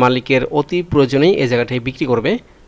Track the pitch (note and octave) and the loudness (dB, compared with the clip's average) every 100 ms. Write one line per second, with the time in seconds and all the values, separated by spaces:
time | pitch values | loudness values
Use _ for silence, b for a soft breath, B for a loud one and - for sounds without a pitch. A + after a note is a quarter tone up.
0 | B2 B2+ B2 C3 B2 D3 D3 F3 F3 D3 | 2 2 0 0 0 -4 -2 -4 0 0
1 | C3+ C3+ D#3+ G3 C3 A#2+ A#2 B2 A#2 B2+ | 2 2 2 2 0 0 -2 -4 -6 -6
2 | C#3 A#2 A#2 A#3 b b | -2 -2 0 -4 b b